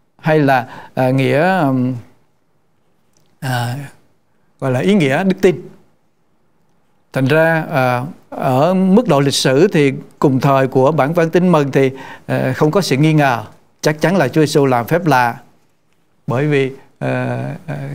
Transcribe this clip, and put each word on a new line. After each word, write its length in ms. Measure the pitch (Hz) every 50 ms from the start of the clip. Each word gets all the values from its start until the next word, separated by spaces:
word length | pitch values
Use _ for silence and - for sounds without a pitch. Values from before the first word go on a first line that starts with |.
| _ _ _ _
hay 200 | - 160 156 156
là, 280 | 147 135 135 127 117 - - - - - -
ờ, 180 | - 131 131
nghĩa, 480 | 131 135 135 127 127 139 160 185 190 185
ừm, 360 | 156 139 131 131 123 127 127 120 110 - _ _ _ _ _ _ _ _ _ _ _ _ _ _ _ _ _ _ _ _ _ _ _ _ _ _
ờ, 340 | - 135 127 120 120 120 127 147 139 139 - _ _ _ _ _ _ _ _ _ _ _ _ _
gọi 120 | - 135
là 80 | 127 127
ý 140 | - 180 202
nghĩa 300 | 208 156 135 131 156 190
đức 140 | 190 185 -
tin. 260 | - 185 175 - - - - - _ _ _ _ _ _ _ _ _ _ _ _ _ _ _ _ _ _ _ _ _ _ _ _ _ _ -
Thành 120 | 131 135
ra, 400 | 127 147 160 160 160 165 160 156 -
ờ, 360 | - 139 127 127 123 123 127 147 - - _ _
ở 440 | - - - 143 127 127 143 170 190
mức 340 | 185 190 190 185 214 254 -
độ 120 | 151 139
lịch 140 | 143 139 131
sử 340 | - - 151 131 139 170 208
thì 260 | - 165 143 139 131 147 - - - _
cùng 200 | - 151 131 131
thời 280 | 117 143 135 135 135 127
của 240 | - 135 131 139
bản 220 | 165 151 131 139 165
văn 160 | 175 165 165
Tin 200 | 160 180 175 185
Mừng 220 | 170 156 143 135
thì, 200 | 127 143 135 131 131 - - - - - - -
ờ, 260 | 131 131 131 131 131
không 180 | - 160 156
có 100 | 156 202
sự 160 | 180 - 143 127
nghi 160 | 151 156 156
ngờ. 300 | 156 143 135 123 113 110 - - - _ _ _ _
Chắc 200 | - 147 156 151
chắn 140 | 165 160 196
là 120 | 190 143 127
Chúa 140 | - 160
Giêsu 240 | 156 139 - 156 139
làm 200 | 135 127 120 117
phép 200 | - 156 170 190
lạ. 320 | 165 139 127 123 120 117 135 - - _ _ _ _ _ _ _ _ _ _ _ _ _ _ _ -
Bởi 200 | 113 123 147 151
vì, 240 | 147 139 135 131 135 - - _ _ _
ờ, 380 | 139 131 131 127 127 127 123 123 127 135 143 160 - 160
ờ, 100 | 147 147 139 139 143